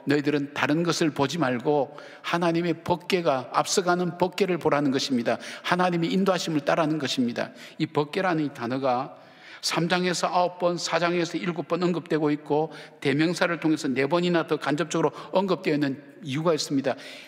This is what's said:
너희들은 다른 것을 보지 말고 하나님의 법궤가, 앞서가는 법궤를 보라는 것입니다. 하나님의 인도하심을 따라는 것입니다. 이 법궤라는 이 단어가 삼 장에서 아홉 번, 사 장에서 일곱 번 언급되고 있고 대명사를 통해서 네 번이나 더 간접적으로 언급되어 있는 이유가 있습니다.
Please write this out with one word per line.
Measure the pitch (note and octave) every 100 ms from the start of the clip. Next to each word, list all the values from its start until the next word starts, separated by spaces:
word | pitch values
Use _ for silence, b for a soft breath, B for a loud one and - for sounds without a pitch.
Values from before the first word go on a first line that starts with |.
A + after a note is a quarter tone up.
너희들은 | - D3 C#3+ C#3+ C#3+
다른 | - C#3 D#3
것을 | E3+ D3+ E3
보지 | C#3 C3+ E3+
말고 | C3 B2 D3 D3 B2+ B B B
하나님의 | - F3 F3 E3 E3+ D#3
법궤가, | - E3+ - F3+ E3 C3 B2
앞서가는 | D3+ D3 G#3 F3+ F3 F3 E3
법궤를 | F#3 - F#3 E3+
보라는 | D#3 C#3+ D3
것입니다. | C3 - B2 A#2+ A2 B B
하나님의 | - F3+ F#3 E3+ E3
인도하심을 | F#3+ G3 F3 F3 D3+ -
따라는 | E3+ D3+ D#3
것입니다. | C3 - A#2+ A2+ A2 B B B
이 | D#3
법궤라는 | D3 D3+ G3 F#3+ D#3+
이 | C#3+
단어가 | - A#2 C3 C3+ B2 C#3 - B B B B
삼 | - - E3+
장에서 | F3+ F3+ E3 E3+
아홉 | F3+ F3 F3
번, | F3 F3
사 | - E3
장에서 | E3+ F3 E3 E3
일곱 | F#3+ E3+ D#3
번 | E3+
언급되고 | E3+ D3+ - D#3 D3+
있고 | D3 - D3+ D#3+ B B -
대명사를 | C#3+ D3 E3 E3+ F3 E3
통해서 | D#3+ D3+ D3
네 | C3 C#3
번이나 | F3 F3 E3+ D#3
더 | D3+
간접적으로 | E3+ D#3 D#3+ E3 D3+ B B
언급되어 | F#3 G3 E3+ -
있는 | D3 C#3+ B2+ - -
이유가 | C#3+ C3+ E3+
있습니다. | D3+ - C#3 C3 - B B